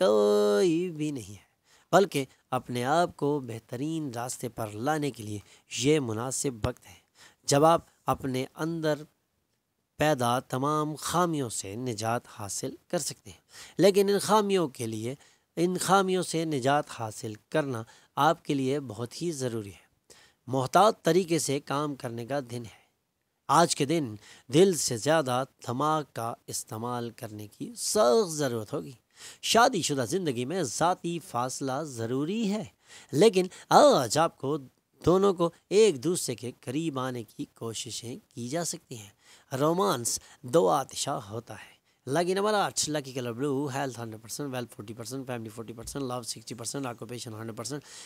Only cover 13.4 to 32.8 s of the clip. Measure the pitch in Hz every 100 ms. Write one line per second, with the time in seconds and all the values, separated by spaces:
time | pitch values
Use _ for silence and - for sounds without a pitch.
13.4 | _ - - - 180 190 196 202 139 214
14.4 | 202 190 156 131 113 113 113 139 _ _
15.4 | _ - 175 180 - 196 185 185 165 160
16.4 | 165 147 123 147 147 - 110 - 113 104
17.4 | _ 156 143 117 113 - _ - 147 165
18.4 | - 143 131 143 135 104 120 - 170 147
19.4 | 127 113 101 90 _ _ _ - _ _
20.4 | - 131 127 175 208 - - 165 175 165
21.4 | - 139 143 143 151 135 127 117 117 139
22.4 | 120 120 113 - _ _ _ _ _ _
23.4 | - 143 170 - 135 170 131 107 - -
24.4 | - 131 196 160 - 120 139 165 131 123
25.4 | 135 _ - 123 151 156 139 - 117 123
26.4 | - 120 - 113 120 123 117 110 113 107
27.4 | 104 - - 240 - 208 233 233 190 156
28.4 | 139 117 107 147 156 123 _ - - -
29.4 | - 220 233 202 135 139 117 180 165 120
30.4 | 123 185 139 - 165 180 175 170 - 120
31.4 | 127 - 139 131 156 120 113 131 151 220
32.4 | 208 214 143 _